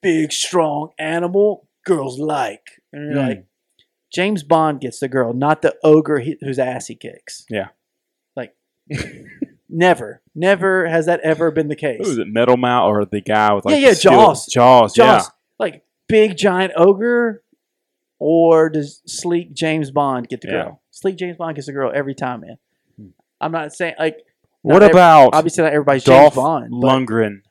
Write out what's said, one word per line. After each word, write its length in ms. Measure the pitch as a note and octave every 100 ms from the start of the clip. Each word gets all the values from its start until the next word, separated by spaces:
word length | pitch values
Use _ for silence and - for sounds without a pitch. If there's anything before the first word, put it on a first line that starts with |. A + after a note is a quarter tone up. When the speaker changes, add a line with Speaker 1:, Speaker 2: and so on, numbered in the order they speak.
Speaker 1:
"Big, 300 | G3 D#3+ D3+
strong 580 | - - F3+ D#3 D3 D#3 _
animal, 680 | D#3 E3+ F3 F#3+ G#3 G3 _ _ -
girls 340 | E3+ C3 B2+
like." 640 | D#3 D3 A#2 G#2 _ _ _
And 180 | D3 D3
you're 80 | C#3+
Speaker 2:
Hmm. 80 | C3
Speaker 1:
like, 160 | G2+ F#2 _ _ _ _ _ _
James 320 | F3 F#3 G#3
Bond 380 | C#3+ E3 D#3 C#3
gets 180 | C3 -
the 80 | C3+
girl, 240 | C3 A#2
not 280 | A#2+ C#3+ D3+
the 120 | D#3 -
ogre 360 | D#3 D#3 D#3 D3
he, 160 | B2+ D3
whose 160 | C#3 C3
ass 280 | B2+ B2+ -
he 80 | A2
kicks. 500 | - - - - _
Speaker 2:
Yeah. 200 | G#2+ F#2+ _ _ _ _ _ _ -
Speaker 1:
Like, 180 | B2 _ _ _ _
Speaker 2:
<laughs> 800 | D3+ - - - _ - _ _
Speaker 1:
never, 520 | E3 F3+ E3+ G#2+ - _ -
never 500 | F3+ G3 F#3+ F#3 E3
has 180 | E3 D#3+
that 160 | E3+
ever 280 | D#3+ D#3 E3
been 200 | D3+ D3
the 80 | D3
case. 240 | D3 A2+
Speaker 2:
Who 60 | G3+
was 80 | B2
it, 100 | G2+
Metal 300 | A2 A#2+ B2
Mouth 320 | B2 B2 G2
or 160 | G#2 G2+
the 160 | G#2
guy 320 | - G#2+ G#2+
with, 100 | G2+
like, 80 | - D4
Speaker 1:
Yeah, 40 |
Speaker 2:
the 60 | C#4
Speaker 1:
yeah, 60 |
Speaker 2:
steel 180 | F3 F#3
Speaker 1:
Jaws. 340 | F3 G#3+ C#3 -
Speaker 2:
Jaws, 500 | C3 B2 B2+ A2 -
yeah. 200 | B2+ A#2+
Speaker 1:
Jaws. 120 | F#2+ _ _ _
Like, 260 | G3 C#3 _ _ _
big, 260 | A3 G#3+ E3+
giant 380 | G3+ F3+ F#3+ E3
ogre, 680 | F3 G3 A#3 A#3+ A#3 G#3+ _ _ _ _ _ _ _ _
or 500 | D3 E3 E3 D#3+ D#3+
does 320 | D#3 C#3+ - -
sleek 480 | - F3+ E3+ E3+
James 380 | C#3+ D#3+ D#3 C#3+
Bond 360 | C#3+ C#3+ B2+ A#2+
get 140 | B2
the 80 | -
Speaker 2:
Yeah. 140 | F#2
Speaker 1:
girl? 180 | - - _
Sleek 240 | - F#3+ F3+
James 220 | F3+ E3
Bond 180 | E3 D3
gets 120 | C#3
the 60 |
girl 160 | C#3 C#3 C#3+
every 180 | C#3
time, 280 | C3+ C3 B2
man. 160 | - A2 _ _ _ _
Speaker 2:
Hmm. 100 | G2+ _ _ _
Speaker 1:
I'm 140 | D#3
not 180 | E3 D3+
saying, 240 | - E3+ -
like, 200 | D#3+ D#3 _ _ _ _
Speaker 2:
What 180 | - E3+
Speaker 1:
not 40 |
ev-, 80 | G3+
Speaker 2:
about 380 | E3+ F3 D#3+ C3
Speaker 1:
obviously 300 | D3+ D#3+ -
not 80 | D#3+
everybody's 320 | D3 C#3+ C3+
Speaker 2:
Dolph 300 | C3 C3 D3
Speaker 1:
James 20 | C3
Bond, 340 | C#3 D#3 A#2+
but 140 | A#2+ B2+
Speaker 2:
Lundgren? 580 | C3 B2+ A2+ A2 G2+ _